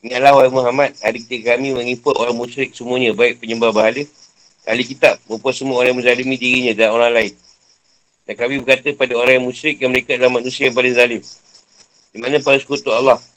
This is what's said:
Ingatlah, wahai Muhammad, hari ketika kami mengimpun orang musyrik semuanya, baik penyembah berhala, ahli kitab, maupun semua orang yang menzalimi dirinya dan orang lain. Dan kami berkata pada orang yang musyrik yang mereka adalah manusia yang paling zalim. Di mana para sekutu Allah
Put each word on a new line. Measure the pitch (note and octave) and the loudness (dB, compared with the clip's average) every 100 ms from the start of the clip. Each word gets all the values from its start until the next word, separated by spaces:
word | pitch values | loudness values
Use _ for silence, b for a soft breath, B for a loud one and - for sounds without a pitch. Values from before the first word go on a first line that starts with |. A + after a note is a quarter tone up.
Ingatlah, | B2 B2+ C#3 | -6 2 6
wahai | C#3 C3 | 6 6
Muhammad, | C3 B2 C3 C#3 - | 4 0 0 -2 0
hari | G#2+ A2+ | -4 -4
ketika | A2+ B2 A2 | -10 -8 -2
kami | A#2+ C#3 B2+ | -2 -2 -4
mengimpun | A#2+ B2 - - | -4 -4 -2 -2
orang | A#2 | -2
musyrik | A#2+ A#2+ B2 C3 | -4 -6 -6 -8
semuanya, | - A#2+ B2+ B2 | -8 -6 -2 0
baik | G2+ A#2+ G#2 | 2 0 0
penyembah | A2+ A2+ A2+ | -8 -2 0
berhala, | G#2+ A2 B2 D3 _ _ _ _ _ | 2 0 0 -10 _ _ _ _ _
ahli | - A#2 A#2+ | -6 -6 -6
kitab, | C3 D3 G2+ _ | 2 2 2 _
maupun | A2 C3 | -8 -6
semua | B2 C3+ B2 | -6 -4 0
orang | B2+ | 0
yang | B2+ | 2
menzalimi | B2 B2 B2+ C3 | 0 0 -2 -4
dirinya | B2 B2+ B2+ | -2 -2 -2
dan | G#2+ A2 A2+ | 0 0 2
orang | A#2+ | 2
lain. | A#2 G#2 - _ _ _ _ _ _ _ _ | 2 -2 -8 _ _ _ _ _ _ _ _
Dan | - G#2+ | -16 -6
kami | A#2+ C#3 | -4 -4
berkata | B2+ C3 D3 C#3+ | 0 0 0 -2
pada | B2+ | -2
orang | A#2+ B2 B2+ | 0 2 2
yang | B2+ | 0
musyrik | B2 D#3 D3 | -4 -6 -2
yang | C3 | -2
mereka | B2+ A#2+ B2+ | -2 -2 0
adalah | B2+ B2 | 2 0
manusia | B2 B2+ C3 | -4 -2 -2
yang | A#2+ | 0
paling | B2+ A#2+ | 0 2
zalim. | B2 A2+ - - _ - _ _ _ _ _ G#2+ | 2 0 -10 -20 _ -20 _ _ _ _ _ -10
Di | |
mana | A#2+ D3 | -2 -2
para | C3+ C#3 | 2 0
sekutu | - C#3+ C#3 A2+ | 0 -6 -2 0
Allah | C3 A#2 - | 2 2 0